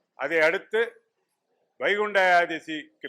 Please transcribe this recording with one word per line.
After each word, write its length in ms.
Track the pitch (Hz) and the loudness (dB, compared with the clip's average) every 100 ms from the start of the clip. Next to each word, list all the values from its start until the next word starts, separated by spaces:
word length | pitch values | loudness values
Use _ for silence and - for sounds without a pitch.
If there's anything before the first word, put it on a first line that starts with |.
| _ - | _ -10
அதை 240 | 143 165 | -4 2
அடுத்து 640 | 156 196 196 220 233 - _ _ _ _ _ _ _ - | 2 0 -4 -4 -4 -8 _ _ _ _ _ _ _ -6
வைகுண்ட 640 | 147 208 208 196 185 175 | -2 -2 0 2 4 4
ஏகாதசிக்கு 680 | 170 156 - 156 - _ | 2 -6 -8 -12 -12 _